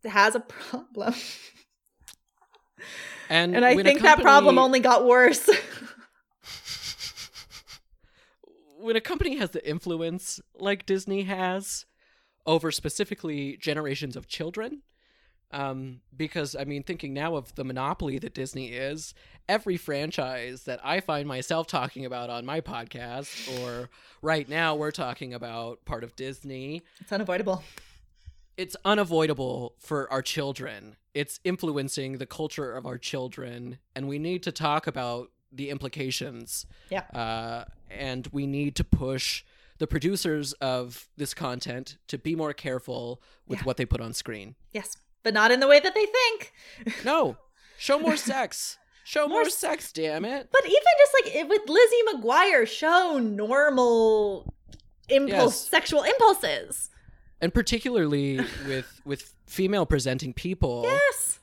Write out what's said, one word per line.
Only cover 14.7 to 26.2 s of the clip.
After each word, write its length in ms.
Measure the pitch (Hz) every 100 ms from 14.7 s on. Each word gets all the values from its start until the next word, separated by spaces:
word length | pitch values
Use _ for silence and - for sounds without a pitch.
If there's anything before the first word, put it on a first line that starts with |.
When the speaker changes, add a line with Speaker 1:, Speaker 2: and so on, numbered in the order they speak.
| 294 _ _ _ _ _ _ _
Speaker 2:
um, 500 | 139 139 131 131 127 _ 131
because, 380 | 156 175 143
I 100 | 131
mean, 200 | 139 143
thinking 280 | 139 165 143
now 220 | 139 156
of 180 | 160 123 -
the 80 |
monopoly 540 | 131 127 135 180 156 135
that 140 | 220
Disney 340 | - 131 151 123
is, 460 | 123 135 151 - - - - -
every 280 | 208 208 175
franchise 840 | - 143 156 - 131 127 120 127
that 140 | - 123
I 160 | 135 180
find 260 | 185 147 143
myself 400 | 127 127 165 165
talking 380 | 160 127 - 131
about 240 | 123 120
on 160 | 120 123
my 140 | 156
podcast, 1000 | 156 127 117 123 120 123 139 - - 127
or 300 | 123 120 123 _ _ _
right 260 | 156 160 131
now 280 | 151 165 151
we're 160 | 151
talking 420 | 151 131 120 131
about 500 | 123 117 113 117 120
part 200 | - 117
of 100 | 117
Disney. 680 | -